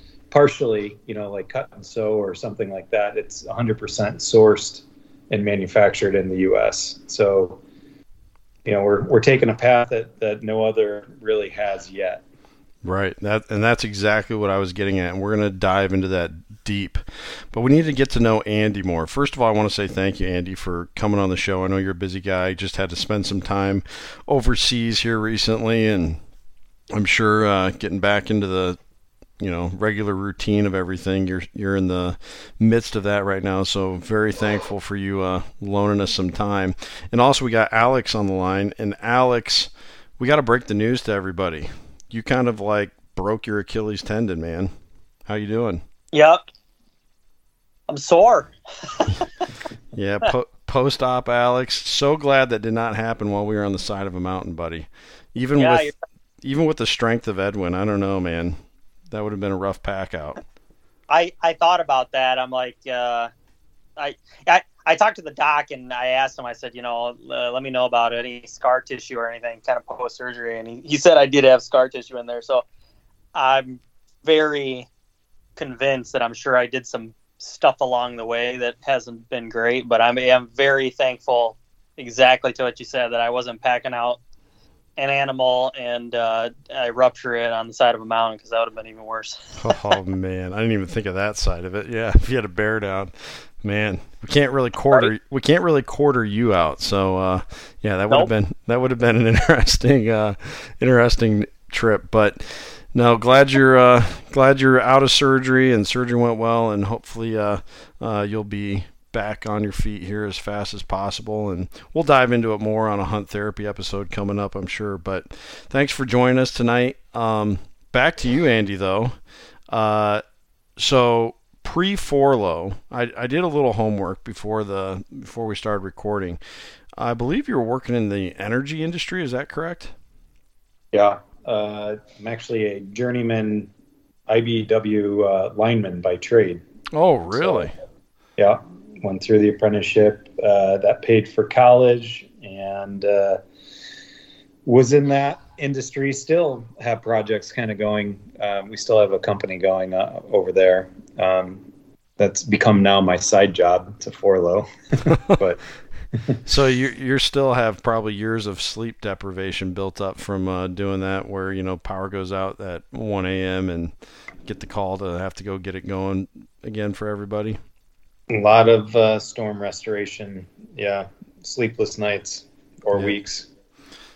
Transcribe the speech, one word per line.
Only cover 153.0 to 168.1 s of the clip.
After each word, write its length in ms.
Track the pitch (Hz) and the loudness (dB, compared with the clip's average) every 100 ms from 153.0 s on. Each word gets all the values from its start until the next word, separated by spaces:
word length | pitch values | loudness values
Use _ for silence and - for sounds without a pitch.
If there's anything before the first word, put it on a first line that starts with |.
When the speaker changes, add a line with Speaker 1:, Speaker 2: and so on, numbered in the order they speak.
Speaker 1:
my 140 | 92 90 | 2 0
side 380 | - 101 98 | 2 4 4
job 460 | 90 87 90 90 107 | 4 2 2 -2 -16
to 100 | - | -16
Forlo. 560 | - 98 95 87 95 110 - - 127 160 160 - | -2 2 2 2 0 -2 -12 -4 -2 2 2 2
<laughs> 120 | 196 | 2
But 180 | 95 90 | 2 -2
Speaker 2:
<laughs> 800 | - - - - - 110 - 123 - | -8 -18 -12 -12 -8 -6 -4 -4 0
So 200 | - 135 | 2 4
you, 220 | 127 135 | 2 -2
you 300 | 120 131 135 | -4 -2 0
still 340 | - 139 135 | 0 0 2
have 300 | 123 113 92 | 2 0 0
probably 300 | - 113 107 101 | -2 -2 -2 -4
years 320 | 110 113 104 | -4 -4 -4
of 140 | 92 | -6
sleep 380 | - 110 113 - | -8 -8 -10 -8
deprivation 720 | 107 95 98 92 95 - 95 | -8 -8 -10 -8 -8 -6 -6
built 280 | 92 95 - | -6 -8 -6
up 180 | 95 - | -8 -8
from, 280 | - 98 95 | -8 -4 -4
uh, 200 | 92 92 | -4 -6
doing 340 | 92 98 95 | -6 -4 -4
that, 280 | 95 95 - | -4 -6 -6
where, 240 | 98 95 | -8 -6
you 100 | 95 | -6
know, 140 | 92 92 | -6 -6
power 320 | - 95 95 | -8 -8 -8
goes 220 | 98 92 | -8 -6
out 260 | 95 95 - | -6 -6 -8
at 240 | 98 87 - | -12 -12 -12
one 340 | 131 110 101 92 | -10 -6 -4 -2
A 180 | 95 | -4
M 260 | 92 92 92 | -4 -2 -4
and 220 | 85 85 - - - - - - | -4 -8 -10 -20 -20 -20 -20 -16
get 140 | 104 | -14
the 60 | - | -10
call 320 | 104 95 95 | -6 -6 -6
to 80 | 98 87 | -8 -8
have 160 | 95 - | -8 -10
to 80 | |
go 140 | 101 95 | -10 -10
get 160 | 92 92 | -10 -12
it 120 | - | -8
going 400 | 95 95 95 95 - - _ | -6 -4 -4 -6 -14 -20 _
again 300 | - 107 104 | -12 -8 -6
for 140 | 98 104 | -6 -8
everybody. 520 | 104 101 104 107 104 - _ _ _ _ | -8 -6 -6 -6 -8 -12 _ _ _ _